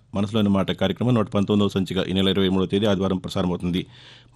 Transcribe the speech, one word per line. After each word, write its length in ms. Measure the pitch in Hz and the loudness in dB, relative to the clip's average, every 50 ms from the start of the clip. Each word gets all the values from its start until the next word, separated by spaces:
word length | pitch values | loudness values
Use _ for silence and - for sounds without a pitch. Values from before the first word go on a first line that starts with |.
| _ - - | _ -8 -4
మనసులోని 340 | 98 101 101 113 110 104 101 | -4 -4 -2 0 0 2 2
మాట 240 | 98 95 87 95 | 2 2 0 0
కార్యక్రమం 420 | 85 - 95 95 92 - 110 123 123 | -2 0 0 -2 0 0 0 0 2
నూట 140 | 110 101 - | 2 0 0
పంతొమ్మిదవ 400 | - 101 95 104 104 104 101 98 | 0 -2 0 2 2 2 2 2
సంచిక 400 | - 98 92 - 90 92 - - | 0 -2 -2 -2 -2 -4 -2 -2
ఈ 40 | |
నెల 160 | 92 98 95 95 | 0 0 2 2
ఇరవై 200 | 92 98 95 92 | 2 2 2 2
మూడవ 180 | 95 92 92 | 2 0 0
తేదీ 200 | 82 98 101 110 | 0 0 0 2
ఆదివారం 320 | 104 98 90 95 95 92 92 | 2 0 0 0 -2 -2 -4
ప్రసారమవుతుంది. 680 | - - - 98 90 90 87 87 87 87 85 92 87 - - - - - - - - _ - | -6 -6 -4 -2 -2 -2 -2 -2 -4 -2 -2 -4 -4 -8 -14 -20 -20 -20 -20 -20 -16 _ 2